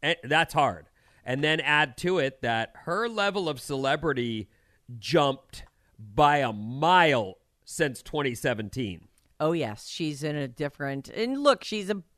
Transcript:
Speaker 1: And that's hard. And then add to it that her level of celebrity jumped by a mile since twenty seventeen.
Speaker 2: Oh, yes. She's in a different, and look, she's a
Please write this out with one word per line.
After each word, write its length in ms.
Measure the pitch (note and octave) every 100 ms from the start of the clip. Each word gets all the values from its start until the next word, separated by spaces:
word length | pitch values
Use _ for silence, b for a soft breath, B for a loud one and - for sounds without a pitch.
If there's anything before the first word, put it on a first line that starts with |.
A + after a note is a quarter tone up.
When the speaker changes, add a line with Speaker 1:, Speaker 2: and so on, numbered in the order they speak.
Speaker 1:
And 120 | D3 E3
that's 300 | B2 D3+ D#3+
hard. 340 | D3+ C#3 F2+ - b b b -
And 180 | C3
then 160 | D3+ D#3
add 380 | C#3 D3+ D3+ A#2
to 200 | F3 F#3
it 220 | C3+ -
that 280 | B2 A2+ A2+ - -
her 240 | F3+ A#3+
level 400 | A3 G3+ G3 E3+
of 100 | C#3
celebrity 880 | - C#3 C3+ D3+ D#3 C3 A#2+ A2+ G#2+ _ _ _ _ A#2+
jumped 680 | - D#3 C#3+ C3+ _ - - _ _ _
by 380 | A2 G#2 D3 D3
a 160 | C3
mile 840 | G#2+ G#2+ C3 D#3 F#3 E3+ C3 G2+ F#2 _ _
since 380 | - - D3+ B2
twenty 340 | - D3+ C#3+ A#2
seventeen. 720 | C#3 A2+ G#2 C3 A2+ F2 - _ _ _
Speaker 2:
Oh, 140 | D#3
yes. 340 | E3+ B2+ G#2 -
She's 360 | - D#3 D3
in 120 | D3+ D3+
a 100 | C#3
different, 600 | A#2+ C#3+ - C#3 C#3 C3+
and 340 | - A3+ C4+
look, 220 | C#4+ C4+
she's 260 | - G#3+ F#3+
a 140 | G3+ -